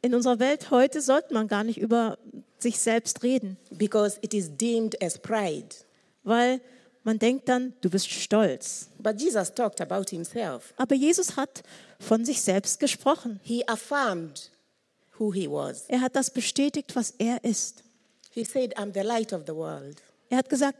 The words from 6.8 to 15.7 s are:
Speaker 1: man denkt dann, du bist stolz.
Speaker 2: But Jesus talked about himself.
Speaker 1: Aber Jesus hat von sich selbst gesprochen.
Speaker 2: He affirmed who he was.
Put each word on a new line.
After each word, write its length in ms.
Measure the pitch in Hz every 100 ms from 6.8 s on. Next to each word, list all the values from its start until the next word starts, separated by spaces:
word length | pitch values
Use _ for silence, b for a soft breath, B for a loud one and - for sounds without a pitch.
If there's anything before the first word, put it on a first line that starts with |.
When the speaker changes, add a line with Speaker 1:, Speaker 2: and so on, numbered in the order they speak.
| b b
Speaker 1:
man 140 | 220 220
denkt 300 | 220 262 -
dann, 260 | 254 254 -
du 80 | 185
bist 200 | 190 -
stolz. 760 | - - 208 208 131 - - - -
Speaker 2:
But 220 | 220 214
Jesus 320 | 311 226 180
talked 260 | - 226 -
about 280 | 170 190 190
himself. 600 | 175 170 233 202 123 - -
Speaker 1:
Aber 180 | 247
Jesus 420 | 277 285 349 370 -
hat 260 | 269 - - B B B
von 240 | - 226
sich 160 | 233 294
selbst 380 | - 190 196 -
gesprochen. 600 | 285 - - 311 240 208
Speaker 2:
He 220 | - 233 240
affirmed 840 | 226 - 285 254 180 165 139 - _ _ _ _ _ _ -
who 140 | 214
he 160 | 190 165
was. 360 | 147 139